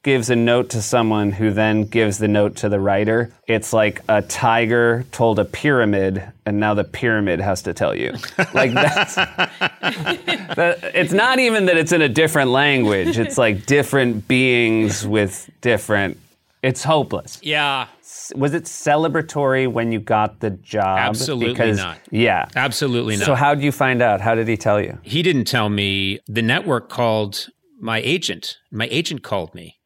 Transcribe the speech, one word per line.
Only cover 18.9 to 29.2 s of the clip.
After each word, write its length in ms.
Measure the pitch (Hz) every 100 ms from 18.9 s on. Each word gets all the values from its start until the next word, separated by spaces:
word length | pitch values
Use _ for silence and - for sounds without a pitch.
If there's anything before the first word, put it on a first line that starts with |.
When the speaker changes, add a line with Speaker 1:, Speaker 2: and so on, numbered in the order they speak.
| 147 160 156 160 147 139 131 131
Speaker 1:
when 220 | 117 117
you 80 | 113
got 400 | 107 110 107 -
the 100 | 110
job? 480 | 92 - 107 95 95
Speaker 2:
Absolutely 540 | 123 113 131 131 117
Speaker 1:
Because 240 | 123 117 101
Speaker 2:
not. 200 | 90 78 -
Speaker 1:
Yeah. 380 | 110 117 90 - -
Speaker 2:
Absolutely 600 | 135 113 139 120 110 104
not. 100 | 98
Speaker 1:
So 80 |
how 200 | 127 143
did 80 | 147
you 80 | 143
find 300 | - 131 123
out? 180 | 120 98
How 140 | 110
did 140 | 113 113
he 80 | 107
tell 240 | 110 104
you? 180 | 92 -
Speaker 2:
He 200 | - 139
didn't 220 | 180 147
tell 240 | 107 127 107
me. 520 | 101 101 98 95 101 -
The 160 | 107
network 460 | 113 147 196 123 -
called 600 | - 120 110 104 101 - _ _ 262
my 180 | 110 113
agent. 560 | 117 175 - - - - _
My 180 | 107 117
agent 320 | 143 170 147